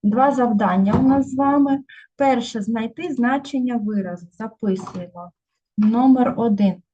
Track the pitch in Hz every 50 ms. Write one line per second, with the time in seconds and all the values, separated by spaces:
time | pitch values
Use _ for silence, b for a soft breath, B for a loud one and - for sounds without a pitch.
0 | - 208 208 247 269 285 262 254 240 226 220 202 214 185 180 190 190 202 220 247
1 | 262 262 269 277 269 269 262 262 277 277 285 285 277 277 277 277 B B B B
2 | B B _ _ 277 269 262 240 233 - - 226 202 220 233 226 220 233 - -
3 | 339 349 285 240 240 240 269 285 277 - - 269 247 247 240 233 208 208 214 202
4 | 190 180 175 175 - - _ _ 220 220 226 _ - 208 190 190 - - - 190
5 | 175 180 _ 175 175 175 _ _ _ _ _ _ _ _ _ - 208 214 226 240
6 | 254 262 262 254 247 - - - 226 233 208 196 208 190 175 - _ _